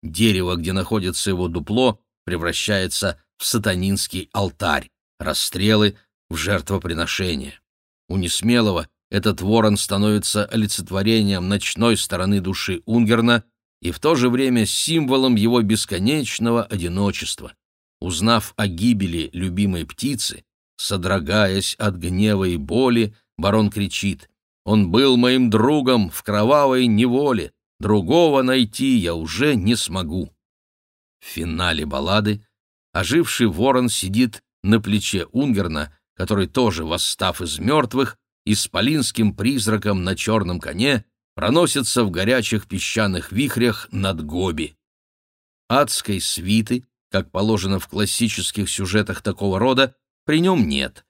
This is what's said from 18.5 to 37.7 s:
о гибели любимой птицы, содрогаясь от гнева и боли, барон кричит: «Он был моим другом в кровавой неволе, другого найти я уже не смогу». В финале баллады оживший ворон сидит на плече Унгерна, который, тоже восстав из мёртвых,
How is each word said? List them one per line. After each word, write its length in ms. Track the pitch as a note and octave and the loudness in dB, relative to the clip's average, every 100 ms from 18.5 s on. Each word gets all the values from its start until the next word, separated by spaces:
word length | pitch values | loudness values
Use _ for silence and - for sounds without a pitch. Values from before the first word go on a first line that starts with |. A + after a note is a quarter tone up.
| - | -4
о 120 | G#2 | -4
гибели 640 | E2+ A2+ A2 G2 E2+ D#2 | 0 0 2 0 -4 -6
любимой 540 | F2 F#2 F2+ G2+ F2+ D2+ | -4 -4 0 0 0 -6
птицы, 560 | - C3 C#3+ - - _ _ _ _ | -8 -6 -4 -6 -8 _ _ _ _
содрогаясь 960 | - G2 F2+ G2 D2 G#2 G2+ F#2+ - - | -6 -4 -2 -2 0 2 2 2 -4 -2
от 160 | G#2+ F#2 | -4 -2
гнева 480 | F2+ F2+ G#2+ G2+ | -4 2 2 2
и 140 | F#2+ F2 | 0 -2
боли, 580 | C#2+ A#2 B2+ A#2 G#2+ - _ - | -2 2 2 2 0 -4 _ -4
барон 360 | G2 G#2+ G#2 | 2 4 2
кричит: 560 | G#2 G2 - G2+ F2+ - _ _ _ | 0 -4 -2 -2 -4 -10 _ _ _
«Он 280 | - G#2+ F#2+ | 0 2 4
был 260 | G2+ C#3 B2+ | 4 4 4
моим 320 | B2 C3 B2 | 4 4 4
другом 640 | A2 A#2 D3+ B2+ B2 F#2 | 4 4 2 2 2 0
в 100 | - | -4
кровавой 640 | - G#2 A2 D3 C#3+ B2+ B2+ | -4 0 4 4 4 4 4
неволе, 680 | G#2 B2 B2 C#3+ A#2 C#2+ _ _ _ | 4 4 2 0 -2 -4 _ _ _
другого 640 | G2 G#2+ E2 E3 E3+ C#3 | 2 2 4 4 4 4
найти 520 | B2+ C3 A2+ - C3+ B2 | 2 2 0 0 2 2
я 200 | E2+ E2 | 2 -4
уже 400 | D#2+ E2 C#3+ C3 | -6 -2 0 2
не 200 | F#2+ A#2 | 2 0
смогу». 560 | - F#2+ E2 F2+ D#2 _ _ _ _ _ _ _ _ _ | -2 -6 -4 -6 -6 _ _ _ _ _ _ _ _ _
В 60 | - | -14
финале 600 | - E2 D#2+ F2 D#2+ D2+ | -8 -6 -2 -2 -2 -4
баллады 580 | C#2 D2+ G2+ G#2 G#2+ - _ _ _ _ | -4 0 0 2 -2 -6 _ _ _ _
оживший 540 | F2+ F2 D3 E3+ - A#2 | -4 0 2 0 0 0
ворон 420 | E2 B2+ B2+ B2 | 2 0 2 -2
сидит 540 | - F#2+ G2+ B2+ - _ _ | -2 -4 0 0 -2 _ _
на 180 | G2 A2 | 2 2
плече 460 | G#2+ G#2 - G2 E2 | 2 -2 0 -4 -4
Унгерна, 600 | A#2 C#3+ G#2 F2+ D#2 D2+ _ _ _ | -2 0 0 0 -4 -6 _ _ _
который, 300 | F#2+ G#2 F#2 | -2 0 0
тоже 400 | - A#2+ E2 D#2+ | 2 2 0 -4
восстав 560 | F2 - - F#2 - | -2 -2 -2 -2 -2
из 160 | F2 D2+ | -8 -4
мёртвых, 640 | G2 | 0